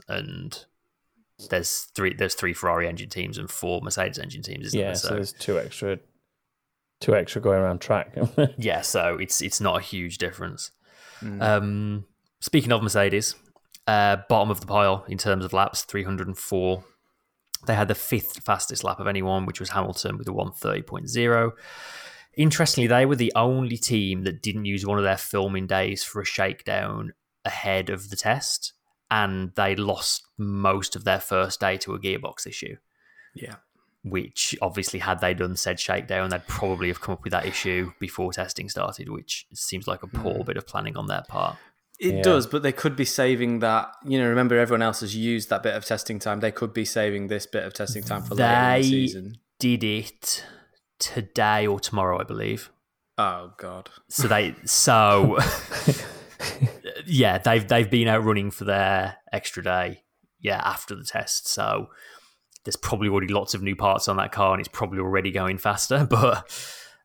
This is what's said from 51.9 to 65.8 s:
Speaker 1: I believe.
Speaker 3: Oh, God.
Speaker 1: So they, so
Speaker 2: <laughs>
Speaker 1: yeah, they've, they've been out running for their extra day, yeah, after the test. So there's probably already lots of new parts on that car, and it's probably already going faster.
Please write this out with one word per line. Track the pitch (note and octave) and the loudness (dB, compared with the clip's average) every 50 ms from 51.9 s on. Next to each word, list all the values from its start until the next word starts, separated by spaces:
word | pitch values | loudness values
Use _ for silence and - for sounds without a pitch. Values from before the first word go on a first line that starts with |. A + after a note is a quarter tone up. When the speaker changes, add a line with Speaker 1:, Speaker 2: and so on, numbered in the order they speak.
| - G2+ F#2+ F#2 F2+ F2+ | -2 0 2 2 0 0
Speaker 1:
I | - | -2
believe. | - - - - G#2+ G#2+ G#2+ - - _ _ _ _ _ _ _ _ _ - | -4 -6 -4 -4 -4 -4 -4 -8 -14 _ _ _ _ _ _ _ _ _ -2
Speaker 3:
Oh, | G#2 F#2+ F2+ F2+ F2+ F2+ F#2+ - | -2 -2 -2 -6 -10 -14 -16 -14
God. | - F2+ F2+ F#2 - - - - _ _ | -14 -12 -12 -14 -16 -18 -20 -20 _ _
Speaker 1:
So | - - C3 | -2 0 2
they, | G#2 A2 G#2 G#2 E2 - - - | 4 4 4 2 0 -4 -6 -2
so | - - - - C#3 A#2+ A2 G#2+ G#2 G2+ G2+ G2 - G#2 | 0 2 4 6 6 8 8 8 8 8 8 8 6 6
Speaker 2:
<laughs> | - C3 - - - - - - - - D3 C3+ - - - - - - - - - - - - - C3 A#2 - - - - - - D3+ | 4 2 2 0 -4 -6 -8 -8 0 2 2 2 2 -4 -10 -14 -16 -18 -20 -12 -8 -8 -8 0 0 0 0 0 -6 -12 -12 -12 -12 -4
Speaker 1:
yeah, | F3 D#3+ C3 A#2 G2+ F2+ | 2 4 6 6 6 6
they've, | F2+ - A#2+ A#2 A2+ G#2 | 4 4 4 4 4 6
they've | F#2+ A#2+ A#2 A#2 G2 | 6 4 4 6 4
been | B2 A#2+ A#2 | 4 4 4
out | A2+ A2 A2+ G#2+ | 4 4 4 4
running | A2 G#2+ G2+ G2 G2+ | 4 2 2 0 -2
for | - - G2 | -6 -4 -2
their | G2+ G2 G2 G2 F#2+ G2 F#2+ F#2+ F#2+ - - _ - | 0 2 4 4 4 4 2 0 -2 -6 -10 _ -6
extra | - G2+ - - - F#2 F2+ | -6 -6 -6 -6 -8 -4 -2
day, | F#2 F2+ F2+ F2+ F2+ F#2 - _ _ _ _ _ _ _ _ | 0 0 0 0 -2 -6 -10 _ _ _ _ _ _ _ _
yeah, | - G2+ G2 - - | -2 -2 -2 0 0
after | - G2 - - - G#2 | -2 -4 -4 -8 -10 -12
the | G2+ - | -10 -10
test. | - - G#2+ G#2 - - - - | -6 -6 -6 -4 -2 -4 -4 -2
So | - - G#2 G#2 G#2+ G#1 - G#2+ - - - - - - - _ _ _ _ _ _ _ - _ | -4 -4 -2 0 0 0 -2 -4 -8 -14 -20 -20 -20 -20 -20 _ _ _ _ _ _ _ -14 _
there's | G2 - | -8 -8
probably | - - - B2 G2 G#2+ G2+ | -6 -4 -4 -2 0 0 2
already | G2 G2 F#2 F2+ G2+ | 2 2 2 2 0
lots | G2+ G2 - - | 0 0 0 -4
of | G2 | -4
new | G2 G2 F#2+ | -2 -4 -2
parts | - G#2+ G2 F#2+ F#2 - | 2 2 2 2 2 2
on | - G2 | 0 0
that | F#2+ G2+ G2+ | 0 0 -2
car, | - G#2+ G2 F#2+ F#2+ | 0 2 4 4 4
and | G2 | 2
it's | G2 - | -2 -6
probably | - - A2 F2+ G2 F#2+ | -6 -6 -6 -4 -2 -2
already | F#2 F#2 F#2+ F#2+ F#2 F#2+ | -2 0 0 0 0 0
going | F#2 G2 F#2 F#2 F#2+ F#2+ | -2 0 -2 -2 -2 0
faster. | - G#2+ G2+ - | 0 0 0 0